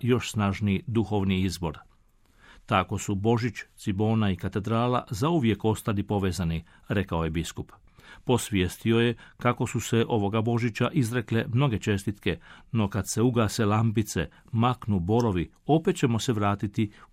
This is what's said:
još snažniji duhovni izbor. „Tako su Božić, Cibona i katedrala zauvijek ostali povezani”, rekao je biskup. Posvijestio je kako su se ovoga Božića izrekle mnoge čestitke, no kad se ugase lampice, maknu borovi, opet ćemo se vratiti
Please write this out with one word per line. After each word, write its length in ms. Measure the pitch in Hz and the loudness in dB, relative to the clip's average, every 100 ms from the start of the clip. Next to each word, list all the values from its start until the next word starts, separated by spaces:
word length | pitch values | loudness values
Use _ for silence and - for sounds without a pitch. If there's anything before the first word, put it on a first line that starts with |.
još 300 | 120 123 - | 2 0 0
snažniji 520 | 104 101 95 104 95 - | 0 0 0 0 0 0
duhovni 560 | 110 95 107 98 92 | -2 0 0 0 2
izbor. 360 | 95 82 85 73 - _ _ _ _ _ - - - | 0 -2 -6 -8 -14 _ _ _ _ _ -20 -20 0
„Tako 320 | 101 90 98 | 0 0 -4
su 160 | - | -4
Božić, 400 | 98 110 117 120 - - - | 0 2 2 0 -6 -14 -8
Cibona 540 | - 95 107 110 104 | -4 0 0 2 2
i 60 | 90 | 0
katedrala 680 | 95 107 98 113 123 123 - | -4 -4 -2 0 0 -2 -4
zauvijek 540 | 98 147 175 113 101 | -2 0 2 2 2
ostali 380 | 110 107 - 104 | 0 0 -2 -4
povezani”, 640 | 101 101 95 87 85 82 - - - | -2 0 0 0 -2 -2 -6 -14 -4
rekao 360 | 101 90 82 | -2 0 -2
je 60 | 82 | -2
biskup. 420 | 80 80 - - - - - - - | -2 -4 -8 -14 -18 -20 -20 -20 -8
Posvijestio 760 | - 120 - 101 90 - 110 113 | 0 0 2 0 0 0 0 2
je 140 | 117 113 - - | 2 -2 -10 -4
kako 300 | 123 120 123 | -2 0 -2
su 140 | 117 | -4
se 240 | - 117 113 | 0 0 2
ovoga 320 | 117 101 110 | 0 0 0
Božića 500 | 110 120 120 110 120 | 0 0 -2 -2 0
izrekle 520 | 160 110 123 - 113 143 | 0 0 -2 -2 -2 0
mnoge 300 | 120 143 107 | 0 0 0
čestitke, 600 | - 101 - 101 101 82 - - - | 0 -2 -2 -4 -4 -4 -8 -20 -6
no 160 | 113 101 | -2 0
kad 220 | 104 92 | -2 -4
se 120 | - | 0
ugase 440 | 123 117 104 - 104 | 2 2 0 0 0
lampice, 640 | 107 113 110 104 92 78 - - | 2 2 0 -2 -4 -6 -8 -6
maknu 460 | 113 123 123 - 101 | 0 2 0 -2 0
borovi, 500 | 85 113 120 90 76 - - | 2 2 2 0 -2 -6 0
opet 300 | 160 180 180 | 2 2 0
ćemo 220 | 131 113 | 0 0
se 140 | - | 0
vratiti 580 | 104 101 101 107 - 104 - - | 0 0 0 -2 -2 -4 -6 -16